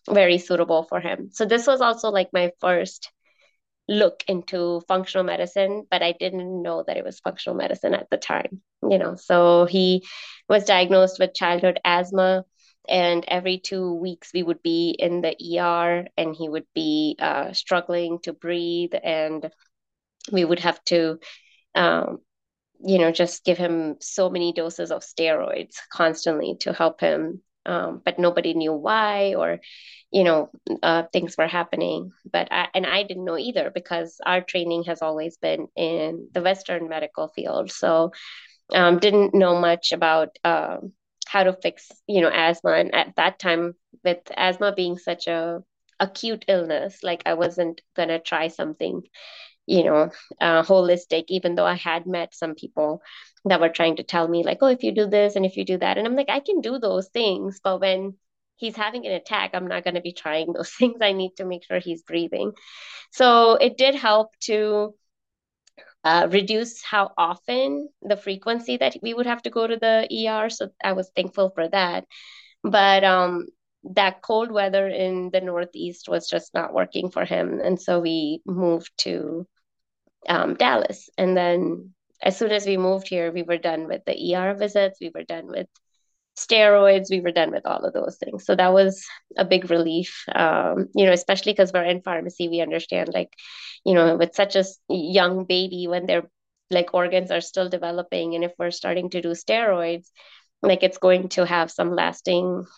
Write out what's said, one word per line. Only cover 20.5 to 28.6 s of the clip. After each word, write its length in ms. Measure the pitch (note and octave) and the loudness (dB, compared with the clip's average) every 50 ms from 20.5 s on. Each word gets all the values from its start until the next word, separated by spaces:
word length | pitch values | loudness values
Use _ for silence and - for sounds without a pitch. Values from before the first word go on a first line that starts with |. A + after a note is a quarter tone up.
| F3 F3 | 0 0
have 240 | E3+ F3 D#3+ - - | 0 -2 -2 -2 -2
to, 340 | - F3 E3+ E3 D#3+ D#3+ D#3+ - - - - _ _ _ _ _ _ - | 0 0 0 0 0 -4 -6 -12 -20 -20 -20 _ _ _ _ _ _ -2
um, 440 | - F3 E3+ E2 E2 - - - - _ _ _ _ _ _ _ _ _ _ _ _ - | 0 2 2 2 0 0 -4 -6 -10 _ _ _ _ _ _ _ _ _ _ _ _ -2
you 140 | F#3+ G3 F3+ | 2 4 4
know, 140 | E3 E3 | 4 4
just 340 | E3 - F3 E3+ - - - | 2 2 0 -2 -2 -2 0
give 140 | F#3 F3 F3 | 0 0 0
him 380 | F3+ E3+ E3+ E3 D#3+ D#3 C#3+ - | 0 -2 -2 -2 -2 -4 -6 -10
so 280 | - - - - F#3 F3+ | -12 -8 -4 -2 -2 0
many 220 | F#3 F3+ E3+ F3 E3+ | 0 -2 -2 -2 -2
doses 380 | E3+ D#3+ E3 - - E3+ D#3 | -4 -6 -6 -6 -8 -8 -6
of 120 | D#3+ D#3+ - | -6 -8 -8
steroids 720 | - - - E3 D#3+ D#3 - - - - - - - - - - - | -10 -6 -2 0 0 0 0 -2 -4 -4 -6 -8 -10 -14 -20 -20 -10
constantly 640 | - - E3+ D#3+ D#3+ D#3+ - E3+ D#3+ D3+ - - - - | -2 0 0 0 0 0 -2 -2 -2 -2 -2 -4 -6 -6
to 120 | - - - | -6 -6 -2
help 260 | - E3 D#3+ - - | 0 0 -2 0 0
him. 440 | E3+ E3 D3+ D3+ D#3+ D#3+ F3+ F#3 - _ _ _ - | 0 0 0 0 -2 -6 -8 -10 -16 _ _ _ -8
Um, 360 | - F3+ E3+ F3 E3+ - F3 - | -6 -4 -4 -4 -6 -8 -6 -4
but 140 | F3+ F3 - | -4 -2 2
nobody 380 | F3+ F3 E3+ F3+ E3+ E3+ E3 | 2 2 2 2 0 0 0
knew 180 | E3 | -2